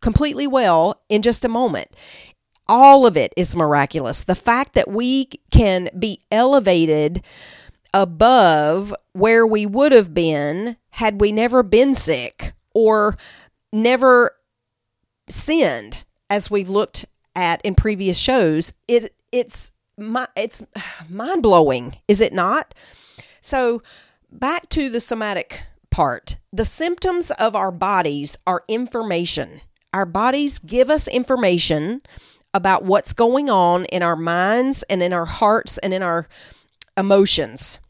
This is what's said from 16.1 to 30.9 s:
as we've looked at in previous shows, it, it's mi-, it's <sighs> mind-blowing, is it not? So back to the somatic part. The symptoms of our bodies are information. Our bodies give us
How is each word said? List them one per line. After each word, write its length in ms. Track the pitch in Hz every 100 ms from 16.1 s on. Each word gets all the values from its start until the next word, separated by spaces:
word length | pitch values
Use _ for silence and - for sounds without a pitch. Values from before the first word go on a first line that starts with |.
| _ _
as 200 | 202 196
we've 200 | 202 185
looked 360 | 196 214 - - _ _ -
at 260 | 170 170
in 120 | 214 190
previous 420 | - 202 190 175
shows, 560 | - 254 175 156 170 - -
it, 260 | 240 220 _ _
it's 380 | 247 240 - - _ _ -
mi-, 280 | 214 233 254 -
it's 260 | 226 - 214 - -
<sighs> 220 | - 160
mind-blowing, 880 | 185 247 370 226 180 151 127 120 - _
is 140 | 208
it 100 | 220
not? 420 | 185 180 254 - - _ _ - - - _
So 400 | - 269 247 233 _ - _ _ _
back 380 | - 262 339 -
to 200 | - 277
the 120 | 233
somatic 640 | - 226 214 190 - - - - _
part. 480 | - 147 120 - - _
The 100 | 190
symptoms 680 | 226 - 330 349 370 349 339
of 220 | - 220
our 180 | 208 190
bodies 680 | 175 185 196 160 143 143 - -
are 160 | 180 -
information. 880 | 220 247 240 220 170 175 - 107 - - _ _
Our 120 | 185 190
bodies 520 | 175 233 269 285 240
give 300 | 156 233
us 200 | 254